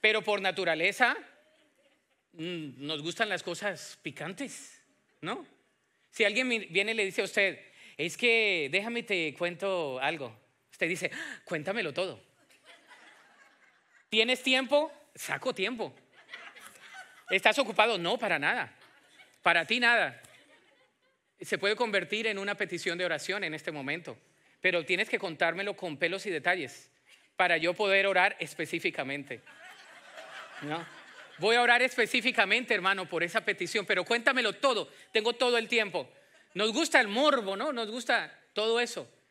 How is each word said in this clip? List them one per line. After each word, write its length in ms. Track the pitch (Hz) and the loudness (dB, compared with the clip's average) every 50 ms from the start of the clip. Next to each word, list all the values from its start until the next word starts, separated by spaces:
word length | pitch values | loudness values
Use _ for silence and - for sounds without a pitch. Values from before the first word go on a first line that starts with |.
Pero 220 | - 214 214 220 180 | 4 2 2 2 0
por 180 | - 208 202 | 0 -2 0
naturaleza, 760 | 190 190 180 190 190 170 160 156 165 190 202 - 254 240 277 - - - - _ _ _ _ _ _ _ _ _ _ _ _ _ _ _ _ _ _ _ _ | 0 -2 -2 0 0 0 0 2 0 0 2 2 2 2 2 -2 -6 -16 -20 _ _ _ _ _ _ _ _ _ _ _ _ _ _ _ _ _ _ _ _
mm, 540 | 170 156 175 180 170 156 143 123 123 139 | -10 -8 -6 -6 -6 -8 -10 -12 -12 -8
nos 160 | 147 160 147 147 | -8 -6 -6 -6
gustan 260 | 165 170 - 233 214 | -8 -2 -2 -2 0
las 140 | 190 175 - | 0 -4 -4
cosas 560 | - 175 - - 208 185 143 - - - _ _ | -6 -8 -4 -4 -6 -6 -6 -12 -16 -16 _ _
picantes, 800 | 160 135 - 151 160 190 - 277 240 - - - - - - _ _ _ _ _ _ _ _ - | -14 -12 -10 -10 -10 -8 -8 -10 -10 -10 -14 -18 -20 -20 -20 _ _ _ _ _ _ _ _ -8
¿no? 220 | 170 220 392 320 - _ _ _ _ _ _ _ _ _ _ _ _ | -8 -8 -8 -10 -16 _ _ _ _ _ _ _ _ _ _ _ _
Si 140 | _ - 220 | _ 2 2
alguien 220 | 202 214 226 262 | 2 2 2 0
mi-, 200 | 254 240 226 190 | 0 0 -2 -4
viene 260 | 160 165 185 202 214 226 | -2 0 0 0 0 0
y 20 | |
le 100 | 226 208 | -2 -2
dice 180 | 190 180 - 208 | -2 0 -2 -4
a 20 | |
usted, 340 | 185 - 220 202 190 156 - - - _ - - - - | -2 2 2 2 2 0 -4 -12 -20 _ -20 -20 -20 -8
"Es 200 | - 151 175 165 | -6 -6 -6 -4
que 520 | - - 240 226 226 220 208 190 170 151 135 | 0 2 4 4 4 4 2 2 0 0 0
déjame 320 | 139 190 202 233 233 233 - | -2 -2 -2 -2 -6 -6 -4
te 320 | - 208 180 165 156 143 | -2 -2 -2 -2 -2 -4
cuento 640 | - 175 175 175 170 190 196 190 180 165 143 131 127 | -4 -4 -4 -4 -4 -4 -2 -2 -2 -2 -4 -4 -2
algo", 400 | 131 143 165 160 139 117 110 110 _ _ _ _ _ _ | -2 -2 -2 -2 -8 -12 -12 -18 _ _ _ _ _ _
usted 180 | - - 190 160 | -6 -4 -2 -2
dice, 220 | 185 170 185 170 - | -2 -2 -4 -6 -6
"Ah, 280 | - - - - - _ | -8 -10 -10 -12 -14 _
cuéntamelo 480 | - 180 156 151 185 202 233 208 160 131 | -6 -6 -6 -4 -4 -4 -4 -4 -4 -2
todo". 300 | - 185 185 135 104 - _ _ _ _ _ - _ _ - - - _ _ - - - - - - - _ _ _ - _ _ _ _ _ _ _ _ _ _ _ _ _ | -4 -4 -4 -6 -12 -18 _ _ _ _ _ -20 _ _ -20 -20 -20 _ _ -20 -20 -20 -20 -20 -20 -20 _ _ _ -20 _ _ _ _ _ _ _ _ _ _ _ _ _
"¿Tienes 340 | - 214 220 233 254 254 - | 2 2 4 4 2 0 2
tiempo?". 500 | 262 262 254 269 233 277 294 302 311 - - - _ _ | 2 2 2 2 4 4 2 2 2 -4 -14 -20 _ _
Saco 360 | - - - - 139 - 254 - | -14 -8 -6 -6 -4 -4 -6 -4
tiempo. 400 | - 185 208 254 226 214 143 - - _ _ _ - - _ - - - - - - - - - - - - - - - - - - _ - | -2 -4 -4 -4 -4 -8 -8 -8 -16 _ _ _ -20 -20 _ -20 -18 -18 -18 -20 -20 -20 -20 -20 -20 -20 -20 -20 -20 -20 -20 -20 -20 _ -2
"¿Estás 300 | 180 190 - 220 214 - | -2 4 4 4 4 4
ocupado?". 400 | 269 208 214 - 214 233 226 185 | 0 0 4 4 4 4 4 0
"No, 200 | 170 170 - - | 0 -2 -2 -2
para 200 | - - 175 151 | 0 0 0 0
nada. 340 | 143 156 208 247 156 117 - _ - - _ _ _ _ _ - - _ _ _ _ | 0 0 0 -2 -4 -8 -10 _ -20 -20 _ _ _ _ _ -20 -20 _ _ _ _
Para 240 | 180 170 170 165 | 4 4 4 2
ti 140 | - 220 247 | 0 0 2
nada". 420 | 247 233 240 226 185 143 123 - - - - - - _ - _ _ _ _ _ _ _ _ _ _ _ _ _ _ _ _ _ | 4 4 4 4 2 0 -4 -10 -20 -20 -20 -20 -20 _ -20 _ _ _ _ _ _ _ _ _ _ _ _ _ _ _ _ _
Se 180 | - - - 160 | -6 -4 -4 0
puede 180 | 170 202 214 | 0 0 0
convertir 520 | 202 254 226 202 196 180 - 220 214 226 226 | 2 0 0 0 -2 -2 0 -4 -2 -2 -2
en 100 | 208 196 | -2 -2
una 160 | 196 202 202 | -4 -4 -4
petición 420 | 202 208 175 185 165 - 185 170 | -4 -4 -4 -4 -6 -4 -4 -2
de 80 | 175 180 | -2 -2
oración 400 | 175 165 147 - - 185 208 196 | -2 -2 -4 -4 -4 -6 -4 -4
en 80 | 165 151 | -6 -6
este 180 | 156 - - | -6 -8 -8
momento, 460 | 156 147 135 135 147 170 175 - 120 - _ _ _ _ _ _ _ _ _ | -8 -6 -6 -4 -6 -6 -6 -12 -16 -16 _ _ _ _ _ _ _ _ _
pero 240 | 185 175 175 160 | 2 2 2 2
tienes 240 | - 180 175 214 - | 0 0 0 0 0
que 80 | - 208 | -2 -4
contármelo 580 | 196 185 160 143 180 165 165 196 196 208 196 | -2 -4 -2 0 0 0 2 0 -4 -6 -6
con 220 | - - 175 151 135 | -6 -6 -8 -4 -2
pelos 260 | 185 165 180 196 - | -2 -2 -2 -2 -4
y 60 | 208 | -4
detalles 600 | 180 151 127 170 180 185 151 120 - - - _ _ _ _ _ - _ _ _ _ | -6 -2 0 0 0 0 -2 -8 -10 -16 -20 _ _ _ _ _ -20 _ _ _ _
para 220 | _ 185 175 170 165 | _ 2 4 4 2
yo 160 | 156 170 180 | 2 0 0
poder 320 | - 214 196 196 196 196 | 2 2 4 4 4 4
orar 300 | 196 190 185 180 202 202 - | 6 6 6 6 4 4 0
específicamente, 1000 | 170 151 - - 165 147 - 170 156 165 160 - 143 131 139 143 139 - 127 110 _ - - - - - - - - - - - - - - - - - - - - - - - - | -10 -10 -6 -8 -8 -6 -6 -4 -4 -4 -4 -4 -6 -6 -6 -8 -8 -10 -12 -14 _ -20 -20 -20 -20 -20 -20 -20 -20 -20 -20 -20 -20 -20 -20 -18 -18 -16 -16 -16 -16 -16 -16 -12 -8
¿no? 240 | 147 151 165 170 170 - - - - - - - - - - | -6 -6 -6 -8 -10 -16 -20 -20 -20 -20 -20 -20 -20 -10 -2
"Voy 180 | 156 208 226 | 2 4 6
a 60 | 240 240 | 6 8
orar 200 | 240 240 240 247 | 8 6 6 6
específicamente, 920 | 254 - - 226 208 - 247 220 254 - - 208 185 202 233 240 - 233 | 2 2 0 0 2 2 0 0 2 2 2 4 4 4 0 2 0 0
hermano, 340 | 202 175 190 196 196 185 | 2 2 2 0 0 -2
por 160 | - - 165 165 | -4 -2 -2 -2
esa 220 | 175 175 220 214 | 0 -2 -2 -2
petición, 400 | - 196 - 185 170 - 214 190 | -2 -2 -2 -4 -4 -2 -4 0
pero 200 | - 214 180 175 | 0 0 0 2
cuéntamelo 500 | - 233 240 233 311 269 254 240 214 190 | 0 0 2 2 2 2 4 2 0 -2
todo, 360 | - - 277 247 208 160 - - - - _ _ | 2 2 2 2 2 -2 -6 -10 -20 -20 _ _
tengo 220 | 220 214 226 233 | 0 2 2 0
todo 240 | 233 262 247 247 233 | 2 2 4 4 2
el 100 | 226 - | 2 2
tiempo". 400 | 247 226 220 196 156 170 131 - _ - _ _ _ - _ _ _ | 2 0 0 0 -2 -6 -6 -6 _ -20 _ _ _ -20 _ _ _
Nos 180 | 175 208 226 214 | -2 0 0 2
gusta 280 | 254 339 320 - 294 | 2 0 4 6 4
el 80 | 247 208 | 4 6
morbo, 460 | 202 233 285 302 285 262 214 190 196 | 2 4 4 4 4 4 0 -2 -4
¿no? 160 | 196 233 311 | -4 -4 -4
Nos 200 | 285 240 226 208 | -4 -4 -6 -6
gusta 420 | 214 254 240 - 254 220 165 147 - - _ _ _ | -6 -10 -2 0 0 0 0 -4 -12 -20 _ _ _
todo 260 | - 214 220 226 233 | -2 0 0 2 0
eso. 260 | 240 233 - - 139 - _ _ _ _ | 0 -2 -4 -10 -12 -12 _ _ _ _